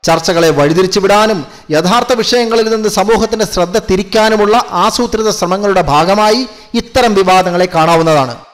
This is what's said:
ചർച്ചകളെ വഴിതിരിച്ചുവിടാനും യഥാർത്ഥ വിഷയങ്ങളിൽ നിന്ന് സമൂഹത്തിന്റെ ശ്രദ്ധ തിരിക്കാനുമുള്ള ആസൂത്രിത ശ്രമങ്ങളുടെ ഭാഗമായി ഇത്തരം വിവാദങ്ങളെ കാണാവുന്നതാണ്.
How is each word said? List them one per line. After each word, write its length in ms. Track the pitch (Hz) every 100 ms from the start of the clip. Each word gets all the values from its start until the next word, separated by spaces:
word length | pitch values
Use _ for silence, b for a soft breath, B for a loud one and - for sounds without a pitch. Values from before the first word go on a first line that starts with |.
ചർച്ചകളെ 460 | - 165 180 170 165
വഴിതിരിച്ചുവിടാനും 960 | 143 143 165 185 202 196 208 220 202 131 B B
യഥാർത്ഥ 420 | 151 175 233 247
വിഷയങ്ങളിൽ 640 | 247 220 240 226 226 220
നിന്ന് 140 | 220 214
സമൂഹത്തിന്റെ 580 | 196 196 226 220 220 208
ശ്രദ്ധ 320 | - 175 208
തിരിക്കാനുമുള്ള 840 | - 190 196 226 220 220 208 233 214
ആസൂത്രിത 600 | 175 202 220 240 214 220
ശ്രമങ്ങളുടെ 500 | 190 175 190 208 190
ഭാഗമായി 680 | 156 143 175 202 214 226 254 B B
ഇത്തരം 400 | 233 - 262 240
വിവാദങ്ങളെ 540 | 196 185 185 180 175 180
കാണാവുന്നതാണ്. 640 | 165 160 165 160 151 131 120 -